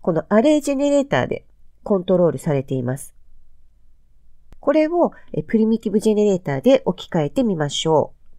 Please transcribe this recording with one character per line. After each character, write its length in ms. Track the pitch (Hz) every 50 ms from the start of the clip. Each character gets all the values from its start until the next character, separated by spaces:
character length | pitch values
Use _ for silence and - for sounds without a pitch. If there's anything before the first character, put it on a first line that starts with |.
こ 120 | - 190 165
の 120 | 156 - -
ア 140 | 208 214 240
レ 140 | 302 302
イ 40 | 302
ジ 120 | 294 294 277
ェ 40 |
ネ 140 | 262 285 285
レ 100 | 285 285
ー 40 | 269
タ 160 | 285 - 131 117
ー 40 | -
で 180 | - - - - - _ - - - _ -
コ 140 | - 208 185
ン 60 | 175
ト 120 | 190 185
ロ 120 | 175 175 160
ー 40 | 139
ル 60 | 135
さ 140 | - 165 143
れ 120 | 135 131
て 100 | - 135
い 80 | 131 123
ま 160 | 123 131 139
す。 160 | - - - - - - - - - - - - - - - _ - - - - _ _ _ - - - - - - - - -
こ 140 | - - 285
れ 160 | 311 311 311
を、 240 | 349 349 311 214 - - - - -
え、 100 | 151 -
プ 160 | - - 220
リ 80 | 220
ミ 120 | 220 226 214
テ 120 | - 208
ィ 20 | 190
ブ 80 | 214
ジ 100 | 202 214
ェ 40 | 214
ネ 100 | 208 208
レ 100 | 208 190
ー 40 | 175
タ 160 | - 151 139
ー 40 | 135
で 220 | - 247 269 - -
置 240 | - 175 - - -
き 40 | -
換 140 | 170 147
え 40 | 143
て 140 | - 277 254
み 100 | 220 190
ま 140 | 156 147 143
し 180 | - - -
ょ 260 | 160 160 143 - - - - - - -